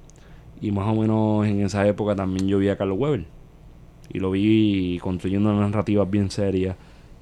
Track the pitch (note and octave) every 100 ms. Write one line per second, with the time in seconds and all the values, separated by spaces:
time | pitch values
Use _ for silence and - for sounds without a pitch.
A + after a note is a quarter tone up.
0 | - - - - - - G#2+ G2+ G2+ A2
1 | A2 A2 G#2+ G#2+ G#2 G2+ G2+ G2 G2+ G2
2 | G#2 G2 F#2+ F#2+ F#2+ G2 G2 G2 G2 F#2+
3 | C#3 C3 E2 - - - - - - -
4 | - - F#2+ F#2+ G#2 A2 G#2+ G2 F2+ F2
5 | F#2+ F2+ F#2+ G2 G#2 G#2 G2+ G#2+ G2+ G#2
6 | F#2+ G2+ G2 - G2+ F#2 F#2 F#2 - -
7 | - -